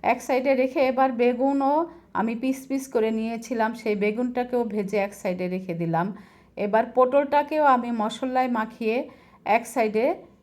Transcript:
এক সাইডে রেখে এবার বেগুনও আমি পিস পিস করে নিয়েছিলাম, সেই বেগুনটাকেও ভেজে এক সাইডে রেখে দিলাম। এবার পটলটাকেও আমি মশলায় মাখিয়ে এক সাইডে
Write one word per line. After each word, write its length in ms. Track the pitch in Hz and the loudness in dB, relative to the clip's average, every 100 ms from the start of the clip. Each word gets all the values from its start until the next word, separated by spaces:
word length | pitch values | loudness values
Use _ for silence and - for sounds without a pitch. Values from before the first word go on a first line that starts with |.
| - | 0
এক 60 | 247 - | -2 0
সাইডে 260 | 262 269 262 | 0 2 2
রেখে 180 | 262 302 262 | 2 2 2
এবার 200 | 254 262 233 | 4 2 2
বেগুনও 540 | 240 240 269 277 269 294 330 - _ - | 0 2 0 2 2 2 0 -8 _ -4
আমি 140 | 220 240 | -2 -2
পিস 160 | 262 262 - | -2 -4 -4
পিস 180 | 269 269 | -6 -2
করে 160 | 240 220 220 | 0 0 0
নিয়েছিলাম, 520 | 226 233 226 233 220 233 | -4 -6 -6 -2 -2 -2
সেই 160 | 226 208 | -2 0
বেগুনটাকেও 600 | 208 220 247 247 247 247 226 | 0 0 -2 -2 -2 -2 -2
ভেজে 260 | 208 190 208 202 | -4 -2 -2 -2
এক 60 | 202 | -4
সাইডে 260 | 196 180 180 | -6 -4 -4
রেখে 200 | 185 185 170 | -4 -6 -4
দিলাম। 260 | 170 165 185 - - - _ - | 0 0 -2 -6 -18 -20 _ -6
এবার 280 | 202 220 233 254 | 0 2 2 2
পটলটাকেও 680 | 254 277 285 294 294 311 285 247 | 4 4 4 2 2 4 4 4
আমি 140 | 240 233 | 2 -2
মশলায় 500 | 214 220 262 254 254 233 | -4 -4 -2 0 0 0
মাখিয়ে 380 | 220 - 220 240 302 - - - - | -4 -4 -2 -2 -4 -14 -20 -12 0
এক 160 | 226 240 | 0 0
সাইডে 380 | 277 220 214 262 359 - _ | -2 0 2 0 -2 -10 _